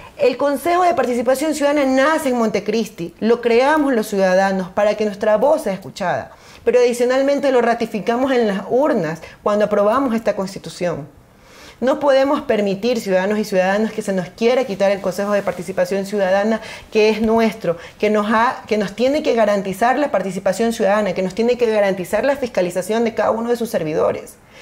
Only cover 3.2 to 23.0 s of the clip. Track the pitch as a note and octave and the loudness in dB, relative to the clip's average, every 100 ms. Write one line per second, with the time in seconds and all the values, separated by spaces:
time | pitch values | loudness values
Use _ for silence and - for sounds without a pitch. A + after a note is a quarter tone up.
3.2 | G#3+ A#3 A#3 A#3 C4+ D#4 C#4 A#3 - G3 | 0 2 2 4 4 2 2 0 0 0
4.2 | F#3+ F#3 G3 F#3+ F3+ - G#3 G#3 G#3+ F#3+ | 2 4 2 0 -4 0 0 0 -2 -2
5.2 | G#3+ G#3+ C4+ D#4 A3+ F#3 C3 - F3+ C3 | 2 4 4 2 0 -6 -10 -6 -4 -4
6.2 | - - - - A#3 B3 B3 A#3 B3 C4 | -6 -16 -20 -6 0 4 4 2 2 2
7.2 | C#4 C#4+ C#4 B3+ A#3 A#3 A3 G#3+ A#3 A#3+ | 2 2 2 2 2 0 -2 -4 -2 0
8.2 | C4+ B3 A3 G3 - B3 D4+ A#3+ D#3 D#3+ | 0 2 0 -2 -2 0 2 0 -2 -6
9.2 | - - G#3+ G#3 G#3 G#3 G#3 B3 C4+ A3 | -12 -6 -2 0 2 2 2 2 0 -2
10.2 | A3 G3 F#3+ F3+ D#3+ - F3 C#3+ D3+ - | -2 -2 -6 -10 -14 -6 -6 -6 -10 -20
11.2 | - _ - - - - B3 D4+ C#4+ C4 | -20 _ -20 -20 -20 -4 -2 0 2 4
12.2 | C#4 D4 - G#3+ G3+ F#3+ A#3 A#3 G3 F#3 | 4 0 0 0 0 -2 -2 -2 0 0
13.2 | F#3+ G#3+ G#3 F#3 F#3 G3+ A3 - G#3 F#3+ | 0 -2 0 0 2 0 -2 -4 -4 -4
14.2 | E3 - A3+ B3+ B3 F#3+ G3 G3 F#3+ F3 | -6 -2 0 2 -2 0 0 0 -2 -4
15.2 | G3+ G3+ G3 F3+ F3+ F#3+ F3+ G3 G3 G#3 | -2 -2 -2 -6 -6 -2 -2 -2 -2 -2
16.2 | F#3 G3 G#3 A3 - - - A3 G#3+ G#3+ | 0 2 2 -2 -6 -16 -4 2 2 2
17.2 | A3 A3+ A3+ A3 F3 E3 - - G#3 G#3+ | 2 2 2 0 -4 -4 -10 -2 0 2
18.2 | G#3 A3 B3 - - G#3+ F#3+ G3 B3+ D4+ | 2 2 2 -2 -2 -2 -2 0 0 2
19.2 | C#4+ A#3 G#3 G3+ F#3+ F#3 A#3 B3+ C#4 G3 | 0 2 2 2 -2 0 0 0 0 -2
20.2 | F#3+ F#3 F#3+ F#3 A#3 A3+ G3 G#3+ G3+ F3+ | -4 -4 -2 0 -2 0 0 2 0 -2
21.2 | F#3 F#3 A#3 A#3+ A#3 G#3+ G3+ F#3 E3+ G#3+ | -4 -2 0 0 0 2 0 -2 -4 -2
22.2 | C4 C#4 B3 G3 F3+ F3+ F3 A3+ | 0 -2 -4 -2 -2 -2 -2 -2